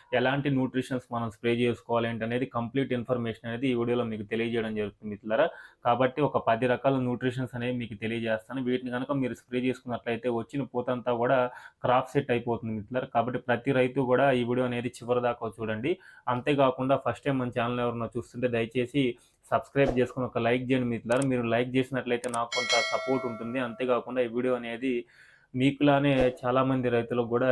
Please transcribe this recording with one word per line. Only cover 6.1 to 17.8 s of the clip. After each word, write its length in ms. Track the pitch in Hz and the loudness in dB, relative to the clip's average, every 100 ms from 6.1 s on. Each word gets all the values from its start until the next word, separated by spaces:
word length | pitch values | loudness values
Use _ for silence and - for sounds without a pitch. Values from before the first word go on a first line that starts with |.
| 254 | 2
ఒక 160 | 143 123 113 | 0 2 2
పది 200 | 113 127 | 2 2
రకాల 300 | 120 139 135 | 2 2 2
న్యూట్రిషన్స్ 560 | 127 120 127 120 127 | 0 -2 -2 -2 -4
అనేవి 220 | 120 120 123 | -4 -4 -4
మీకు 200 | 117 107 | -6 -6
తెలియజేస్తాను. 640 | 113 117 113 110 - 131 | -4 -2 0 -2 -4 -4
వీటిని 260 | 123 127 127 | 0 0 -2
కనుక 220 | 123 131 | -4 -2
మీరు 220 | 139 127 | -2 -2
స్ప్రే 260 | 117 - 123 | -4 -6 -2
చేసుకున్నట్లయితే 680 | 127 123 127 117 - 117 127 | -2 -2 -6 -6 -4 -4 -2
వచ్చిన 300 | 117 113 143 | -4 -4 -6
పూతంతా 500 | 123 123 123 123 117 | -4 -4 -2 -2 0
కూడా 240 | 120 120 135 123 - - _ | 0 2 2 2 -4 -20 _
క్రాప్ 320 | 127 123 131 | 2 2 2
సెట్ 180 | 143 135 | 0 0
అయిపోతుంది 440 | 120 117 113 113 | 0 -2 -4 -4
మిత్రులారా. 360 | 110 101 127 127 | -8 -6 -6 -2
కాబట్టి 280 | 120 117 123 | 0 0 -2
ప్రతి 320 | - 120 139 | -2 0 2
రైతు 280 | 131 127 135 | 2 2 0
కూడా 240 | 127 127 139 | 2 4 4
ఈ 120 | 127 | 4
వీడియో 220 | 117 123 127 | 2 0 0
అనేది 240 | 120 120 | -2 -6
చివరి 320 | - 117 123 | -6 -2 2
దాకా 320 | 120 120 113 | 2 0 -4
చూడండి. 380 | - 110 107 131 185 - - - | -6 -4 -2 -2 -4 -8 -10 -4
అంతేకాకుండా 500 | 123 123 143 135 127 131 135 | -2 2 4 4 2 0 0
ఫస్ట్ 280 | - 117 147 | 0 -4 -2
టైమ్ 140 | 135 | -2
మన 120 | 123 | -2
ఛానల్ 260 | 120 117 123 | -2 -2 0